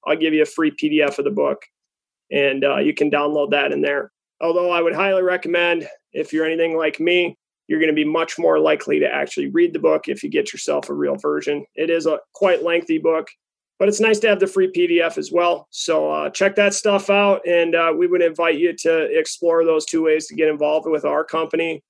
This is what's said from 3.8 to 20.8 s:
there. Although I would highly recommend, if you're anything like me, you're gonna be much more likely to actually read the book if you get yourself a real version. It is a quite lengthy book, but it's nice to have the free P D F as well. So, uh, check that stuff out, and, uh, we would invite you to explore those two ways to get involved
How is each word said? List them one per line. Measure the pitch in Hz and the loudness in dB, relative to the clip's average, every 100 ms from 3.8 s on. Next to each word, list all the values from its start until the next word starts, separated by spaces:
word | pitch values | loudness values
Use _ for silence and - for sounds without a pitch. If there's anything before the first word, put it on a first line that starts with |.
there. | 143 143 - _ _ _ | 0 -2 -6 _ _ _
Although | 165 170 180 | -2 0 0
I | 170 | 0
would | 170 160 | 0 0
highly | 196 190 | 0 2
recommend, | 180 180 165 175 175 170 - - _ | 2 -2 -2 0 0 0 -4 -18 _
if | 147 151 | -8 -4
you're | 156 160 | -2 -2
anything | 165 165 160 | 0 0 0
like | 156 - | -2 -2
me, | 165 180 175 - _ _ - | 0 2 0 -6 _ _ -6
you're | 156 | 0
gonna | 160 | 0
be | 151 | 2
much | 151 160 165 - | 0 -2 -4 -2
more | 165 156 | 0 2
likely | 156 151 - 156 | 2 0 0 0
to | 139 | 0
actually | 135 143 - 143 | -2 -6 -4 -2
read | 151 175 | 2 2
the | 160 | 2
book | 160 156 - | 0 0 -2
if | 131 | -8
you | 147 | -4
get | 147 143 | -2 -4
yourself | - - 143 143 | -6 -4 -4 -4
a | |
real | 143 143 139 | -4 -4 -2
version. | 147 147 147 147 143 - | -4 -4 -4 -6 -8 -6
It | 165 | -2
is | 165 160 | 0 0
a | 151 - | -4 -6
quite | - 196 170 | 0 2 2
lengthy | 165 170 170 160 | 0 -2 0 0
book, | 165 160 - - _ _ _ _ | 0 0 -4 -16 _ _ _ _
but | 196 | 0
it's | 208 | 2
nice | 220 208 | 2 2
to | 220 | 2
have | 202 | 2
the | 190 | 2
free | 190 185 | 2 0
P | 180 175 | 2 2
D | 170 | 2
F | 165 160 | 0 -2
as | 151 | -2
well. | 170 175 170 - | 0 0 0 -6
So, | - - 156 151 | -10 -2 0 0
uh, | 151 147 | -2 -4
check | - 196 202 | 0 0 4
that | 202 | 2
stuff | 202 214 196 202 | 2 0 0 2
out, | 202 202 196 175 | 2 4 2 2
and, | 170 165 | 2 2
uh, | 165 165 156 | 2 2 2
we | 175 | 2
would | 180 | 2
invite | 170 160 170 151 | 2 2 0 2
you | 175 170 | 0 0
to | 165 160 147 160 | 0 2 2 0
explore | 156 - 170 165 | -2 -2 0 2
those | 165 160 156 | 2 0 0
two | 165 | -2
ways | 160 156 156 | 2 0 -2
to | 151 | -2
get | 156 | 0
involved | 151 147 156 | 0 0 0